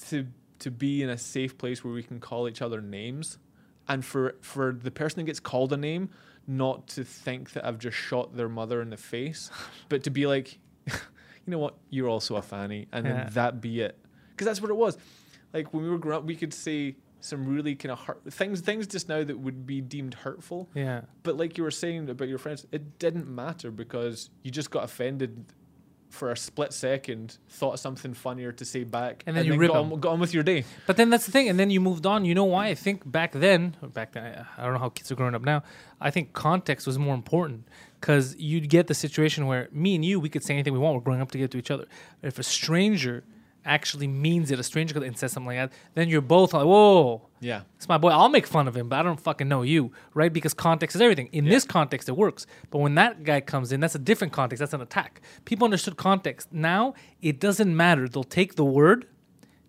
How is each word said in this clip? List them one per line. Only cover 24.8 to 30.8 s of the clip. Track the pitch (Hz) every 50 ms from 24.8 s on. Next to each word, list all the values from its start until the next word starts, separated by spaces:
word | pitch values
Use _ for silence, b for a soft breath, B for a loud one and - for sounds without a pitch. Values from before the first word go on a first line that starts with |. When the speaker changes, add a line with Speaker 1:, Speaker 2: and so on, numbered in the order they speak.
| 113
Speaker 1:
offended | - - - 123 131 139 135 131 117 113 117 101 - _ _ _ _ _ _ _ _ _ _ _ _
for | - - 143 123
a | 120
split | - - - - - 147 - -
second, | - - 131 135 135 - - 117 110 113 113 - - _ _
thought | - - 147 135 - 127
something | - 135 131 - - 131 123
funnier | - - 131 123 127 123 120 120
to | - 127
say | - - 127 123
back, | 113 113 120 123 123 - - -
Speaker 2:
And | 170 160
then | 165 160
Speaker 1:
and |
Speaker 2:
you | 160 156
Speaker 1:
then | 151
Speaker 2:
rip | 170 170 160
Speaker 1:
got | 156 151
Speaker 2:
'em. | 156 156
Speaker 1:
on, | 151
got | 139 165 165
on | 170
with | 180 170 175
your | 160 147
day. | 180 185 147 117 - - -